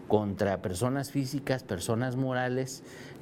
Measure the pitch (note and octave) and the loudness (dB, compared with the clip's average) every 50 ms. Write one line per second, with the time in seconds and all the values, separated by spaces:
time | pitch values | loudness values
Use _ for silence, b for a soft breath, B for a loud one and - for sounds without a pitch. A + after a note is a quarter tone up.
0 | - - G#2+ G#2+ G#2 G2+ F#2+ - G#2+ G2 F#2+ F2+ - G2+ F#2 F2 B2 B2+ C3+ C#3 | -2 4 4 4 4 4 2 2 2 2 2 2 0 -2 0 2 2 2 2 0
1 | C#3 - - C#3+ C3+ B2+ C#3+ C#3 B2+ C3+ C3 B2+ B2+ - - - - - A2+ A2+ | -2 -2 -2 -2 -2 0 -2 -2 0 0 0 0 0 -2 -4 -2 0 0 2 2
2 | B2+ C3 B2 C3 C3+ B2+ B2+ B2 B2+ B2+ B2+ B2+ C3 B2+ - - - B B B | 2 0 0 0 0 0 2 0 0 0 0 0 -2 -2 -6 -10 -12 B B B
3 | B B B B | B B B B